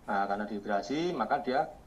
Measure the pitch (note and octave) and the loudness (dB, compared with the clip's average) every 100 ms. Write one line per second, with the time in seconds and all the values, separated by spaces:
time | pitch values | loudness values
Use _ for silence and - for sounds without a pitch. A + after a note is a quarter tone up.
0 | - G2+ G2 G2+ G#2+ G#2 G#2+ G2+ B2 D3 | -2 0 2 0 -2 -4 0 0 0 0
1 | F3 D3 G#2+ C3+ B2 C3+ B2 - | 0 0 0 0 2 2 0 -4